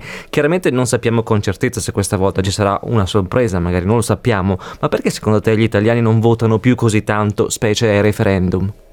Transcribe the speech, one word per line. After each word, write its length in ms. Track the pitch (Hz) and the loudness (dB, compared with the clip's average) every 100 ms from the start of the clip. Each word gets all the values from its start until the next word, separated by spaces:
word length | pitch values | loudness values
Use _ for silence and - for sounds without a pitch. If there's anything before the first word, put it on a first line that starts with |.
| - - - | -2 -14 -6
Chiaramente 400 | - 147 180 180 | 0 0 0 0
non 160 | 127 123 | 0 0
sappiamo 380 | 120 117 117 | 0 0 -2
con 180 | 113 107 | 0 0
certezza 380 | 101 95 127 113 | -2 -4 -4 -4
se 120 | - | -4
questa 240 | - 98 101 | -4 -2 0
volta 260 | 95 95 | 0 0
ci 100 | 98 | -2
sarà 280 | 95 101 98 | 0 0 0
una 240 | - 117 92 | -2 -2 0
sorpresa, 500 | 110 90 127 120 92 | 0 0 0 0 0
magari 300 | 85 90 87 | 0 0 0
non 80 | 117 | 0
lo 60 | |
sappiamo, 560 | 110 104 - 104 95 90 - - | 0 -2 0 0 0 -2 -6 -6
ma 80 | 151 | -4
perché 220 | - - | -2 -2
secondo 300 | - - 107 | -4 0 0
te 180 | - 110 | 2 2
gli 60 | |
italiani 360 | 113 104 107 117 | 2 2 2 2
non 200 | 113 110 | 2 2
votano 400 | 113 113 110 110 | 2 2 2 2
più 160 | 127 123 | 2 2
così 280 | 117 104 | 2 0
tanto, 460 | - 104 107 101 110 | 0 -2 0 0 -2
specie 400 | - 113 104 113 | -2 -2 0 2
ai 120 | 101 | 4
referendum? 680 | 104 101 104 98 90 90 95 - - | 2 2 0 2 2 0 -2 -6 -18